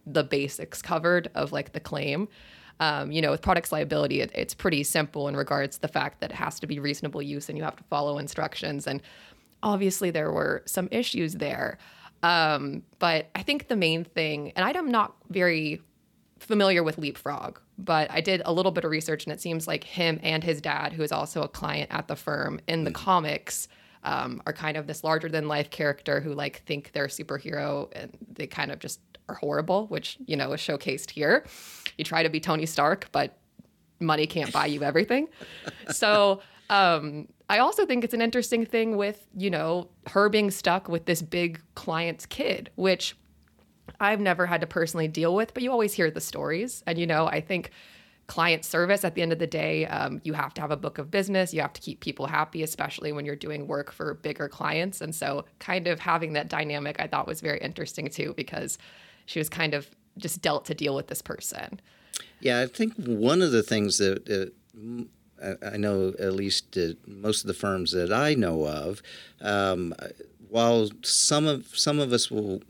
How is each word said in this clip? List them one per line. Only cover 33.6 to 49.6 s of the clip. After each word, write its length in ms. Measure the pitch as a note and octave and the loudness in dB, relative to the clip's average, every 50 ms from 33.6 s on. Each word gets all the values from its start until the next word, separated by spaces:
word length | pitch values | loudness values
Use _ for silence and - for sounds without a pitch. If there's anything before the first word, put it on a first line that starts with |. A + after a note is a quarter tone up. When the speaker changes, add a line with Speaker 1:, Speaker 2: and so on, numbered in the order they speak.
| - _ _ _ _ _ _ - | -20 _ _ _ _ _ _ -2
Speaker 1:
money 260 | E3 D#3+ D3+ D3+ D#3 | 0 2 2 2 2
can't 260 | D3+ - E3+ C#3+ - | 0 0 -2 -2 0
buy 140 | - D3 D3 | 0 0 0
you 160 | D3+ D3 C#3+ | 0 0 0
everything. 460 | D3 C#3+ D3+ E3 G#3+ - A#3+ C4+ D#4 D#4+ | 0 2 4 4 4 4 2 0 0 -2
Speaker 2:
<laughs> 60 | - - - - - - - - - - - - | -6 -12 -18 -18 -16 -14 -14 -14 -14 -12 -8 -6
Speaker 1:
So, 500 | D3+ - A#3 G#3 G#3 G#3 G3+ G3+ G3 G3 - - - - - - | -2 2 4 6 6 8 8 6 4 2 -2 -14 -20 -10 -2 4
um, 600 | G3+ G3 F#3+ F3 E3+ D3+ D3 D3+ D3 D3+ - - - _ _ - | 6 6 8 8 6 4 2 -2 -6 -8 -10 -12 -16 _ _ 4
I 100 | G3+ A3 | 6 6
also 280 | B3+ E4 G#4+ - G4 | 6 6 6 4 4
think 160 | - B3+ B3 | 4 4 2
it's 120 | A#3 A#3 - | 2 0 2
an 60 | A#3 | 2
interesting 440 | A#3 A#3 A#3 B3 A#3 - B3 A#3 A3+ | 2 2 2 2 0 2 2 0 0
thing 300 | - - A3+ A3+ A3+ A3 | 2 2 2 2 2 2
with, 280 | G3+ G3+ G3+ G#3+ - - _ - | 0 0 -2 -2 -6 -14 _ -6
you 140 | F#3+ F#3+ G3+ | -2 0 0
know, 380 | F3 D3+ D#3 D#3+ E3+ F3+ F3 - _ _ - - | 0 0 0 0 0 -2 -2 -6 _ _ -8 0
her 200 | - G3 G3+ G#3 | 4 6 6 6
being 220 | G#3+ G#3+ G#3 G3+ | 6 4 4 2
stuck 380 | F#3+ - - F#3 E3+ F#3+ F#3+ - | 2 2 2 4 4 2 2 0
with 180 | E3+ E3 E3 | -4 -2 0
this 160 | - F3 D#3+ | 0 0 0
big 380 | E3+ D#3+ - F3 F3 E3+ D#3+ - - _ - | 0 -2 0 0 0 0 -2 -4 -12 _ -16
client's 500 | - - - D#3+ D#3+ E3+ E3+ D#3 - - | -10 -4 -2 -2 0 0 -2 -4 -6 -10
kid, 440 | - - - C#4+ - F#3+ - - - - | -8 -4 -2 0 0 0 -2 -6 -10 -4
which 420 | - F#3 F#3+ F#3 F3 - - - _ _ _ _ _ _ _ _ _ _ _ _ _ _ - - - | 2 4 4 4 4 0 -6 -8 _ _ _ _ _ _ _ _ _ _ _ _ _ _ -14 -4 2
I've 180 | G#3 G3+ A3 G3+ | 2 2 4 4
never 260 | G#3 F#3+ F3 F3 F3+ | 4 2 4 4 2
had 140 | F3 F3 E3 | 2 2 0
to 40 | E3 | 0
personally 400 | D#3+ - F3+ E3 D#3+ D#3+ E3+ D#3+ | 0 0 0 0 0 0 0 -2
deal 280 | D#3 D#3 E3 D#3+ E3+ F3+ | 0 0 2 2 4 4
with, 180 | G#3 A3+ A3 - | 2 2 0 -2
but 80 | B3+ | -4
you 80 | B3 B3 | -2 0
always 220 | C4 A#3 G#3+ G#3 | 2 2 2 2
hear 180 | - - F3 D#3 | 2 2 2 2
the 100 | D#3 E3 | 2 0
stories. 640 | - - - D3 C#3+ C#3+ D#3 F3 A3+ B3+ - - - F3 | -6 -6 -6 -4 -2 -2 -2 -2 -2 -4 -8 -8 -4 -4
And, 100 | E3+ E3 | -2 0
you 80 | E3+ | 2
know, 200 | E3 D#3+ D#3 D#3+ | 2 4 4 4
I 140 | D#3+ - D#3 | 4 2 0
think 300 | D#3+ - G3 F3 E3 - - - - - - - - _ _ _ _ | -2 -2 -2 -4 -4 -6 -14 -20 -20 -20 -20 -20 -20 _ _ _ _
client 380 | - - - E3 F3 E3 D#3 - | -6 0 2 4 4 4 2 0
service 400 | - - E3 F3 F3+ G3+ G3 G3 | 0 2 2 4 4 4 4 2
at 100 | F3 E3 | 0 0
the 80 | F3+ | 0
end 100 | E3+ E3 | 0 2
of 60 | E3 D#3+ | 2 0
the 80 | E3+ | -2
day, 400 | D#3+ - D#3 | -2 -2 -2